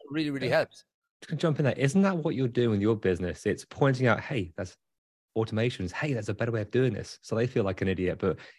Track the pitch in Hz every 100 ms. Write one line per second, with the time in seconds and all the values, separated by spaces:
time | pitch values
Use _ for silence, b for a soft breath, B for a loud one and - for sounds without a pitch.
0 | - 147 151 139 127 156 135 - _ _
1 | _ _ - 147 165 143 139 - 139 190
2 | 196 180 156 127 131 123 120 104 104 110
3 | - 90 90 - 107 90 - - 139 127
4 | 127 104 - 143 85 - 92 - _ _
5 | _ _ _ 110 110 107 120 123 90 -
6 | 156 123 104 101 117 113 98 120 127 98
7 | - - - 110 127 123 98 92 95 92
8 | 90 - 95 - B